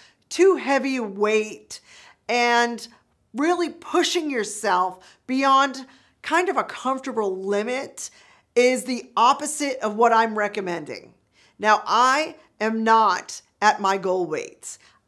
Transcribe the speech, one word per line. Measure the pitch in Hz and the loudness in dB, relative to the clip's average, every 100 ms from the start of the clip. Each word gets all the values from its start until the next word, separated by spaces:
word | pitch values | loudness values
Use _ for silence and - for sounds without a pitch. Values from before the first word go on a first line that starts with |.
| - _ _ | -20 _ _
too | - 381 330 | 4 4 4
heavy | 226 269 262 262 | 0 0 0 -4
weight, | 220 196 208 220 214 - - - _ - - _ - | -4 -2 0 2 -2 -10 -18 -20 _ -20 -20 _ -4
and | 240 240 240 240 233 - _ _ _ _ | 0 2 2 2 -2 -14 _ _ _ _
really | 220 302 349 330 | -4 0 0 -2
pushing | - - 349 311 349 311 | -6 -4 0 0 -2 -2
yourself | 262 202 - 208 180 185 180 - _ - | -4 -6 -4 0 0 0 -4 -20 _ -6
beyond | 262 277 269 277 262 262 - _ _ | 0 2 4 2 -2 -16 -20 _ _
kind | - 320 370 | -2 0 0
of | 277 | -2
a | |
comfortable | - - 254 262 262 220 208 190 | -4 -6 -6 -4 -4 -4 -2 -4
limit | 190 202 220 254 277 - - - _ _ _ | -2 -2 -2 -6 -8 -12 -16 -16 _ _ _
is | - 247 254 | 4 4 4
the | - 247 - - | -2 -6 -4 2
opposite | 233 277 294 - 285 254 | 2 2 -2 -6 -6 -4
of | 214 208 | -6 2
what | 233 | 4
I'm | 226 226 214 | 4 2 0
recommending. | 208 208 190 170 143 101 - _ _ _ _ _ | -4 -4 -6 -6 -8 -14 -16 _ _ _ _ _
Now, | 208 214 | 2 2
I | - 208 254 269 320 311 _ _ | 2 2 4 2 -2 -8 _ _
am | 214 220 | -4 -2
not | 220 226 214 180 - - _ _ | 4 4 4 0 -6 -16 _ _
at | 208 202 | 2 2
my | 196 196 | 0 0
goal | 185 185 170 | -2 -2 -2
weights. | 151 - - - - _ _ | -6 -8 -16 -20 -20 _ _